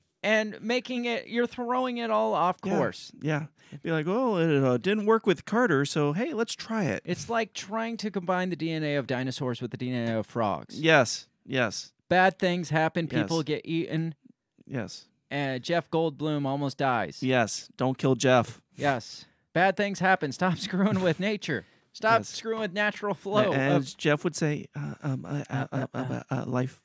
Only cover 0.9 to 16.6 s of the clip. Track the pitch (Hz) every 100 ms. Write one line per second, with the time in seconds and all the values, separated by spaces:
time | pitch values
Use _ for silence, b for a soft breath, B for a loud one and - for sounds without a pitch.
0.9 | 247 240 233 - 233 240 - 233 254 254
1.9 | 240 233 214 220 196 170 180 196 190 120
2.9 | - - - 143 151 151 _ B 147 -
3.9 | 160 151 208 254 190 165 143 135 123 175
4.9 | 214 208 226 214 160 - 214 247 143 143
5.9 | 165 147 151 277 226 233 - - 226 165
6.9 | 98 - 175 - 233 220 - 190 220 226
7.9 | 226 208 190 175 180 185 165 165 160 151
8.9 | 143 120 127 131 127 131 120 123 107 127
9.9 | 123 117 113 107 120 110 85 - - 160
10.9 | 156 120 - - _ - 131 113 - -
11.9 | _ - 180 185 - 185 175 156 156 160
12.9 | 175 165 123 101 165 147 147 - 165 -
13.9 | 160 165 160 _ _ _ _ - 135 95
14.9 | - - _ - 139 139 131 120 170 -
15.9 | 165 165 139 151 147 139 139